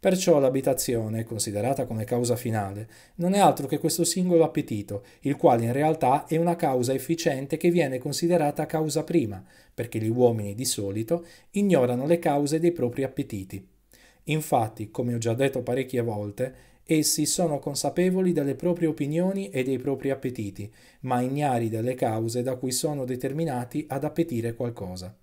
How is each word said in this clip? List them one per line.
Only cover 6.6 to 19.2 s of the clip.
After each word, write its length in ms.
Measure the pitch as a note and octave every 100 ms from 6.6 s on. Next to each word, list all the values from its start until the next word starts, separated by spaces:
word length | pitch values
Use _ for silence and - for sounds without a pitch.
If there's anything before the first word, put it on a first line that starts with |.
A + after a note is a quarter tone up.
| D#3 C3 B2
efficiente 640 | C3+ C3 E3 D#3+ C3 C#3 D#3+
che 160 | F3+
viene 260 | F3 C#3+ C3
considerata 680 | D3 C#3+ E3+ F3+ D3 D3
causa 380 | D3+ D#3+ D#3 D3
prima, 420 | D#3 E3+ A2+ G2 - - _
perché 240 | - A2 A2+
gli 100 | A2
uomini 460 | A#2+ B2 A2 G2+
di 100 | G2+
solito 600 | A#2+ - G2+ G2+ A2+ E3+ E3+ - _
ignorano 560 | G3+ G3+ D#3+ B2 B2 C#3
le 140 | E3+
cause 400 | E3+ C#3+ D3 D#3+
dei 100 | E3+
propri 320 | E3+ B2 A#2
appetiti. 640 | C3+ - - G#2 F#2 F#2+ - _ _ - - _
Infatti, 680 | - D#3 D3+ C3 A2 - G#2+
come 220 | - B2
ho 40 | A#2+
già 160 | A#2
detto 280 | A2+ C3+ C3+
parecchie 400 | B2 B2 B2+ B2
volte, 520 | A#2 G#2+ G#2 G2+ B2+ - - _
essi 420 | - D#3+ D3+ - D3+
sono 320 | - E3+ C#3+
consapevoli 720 | E3+ D#3 D3 C#3 F#3 F#3 F#3
delle 240 | D3+ C#3
proprie 320 | C3+ E3+ E3+ E3
opinioni 640 | D3+ C#3+ D#3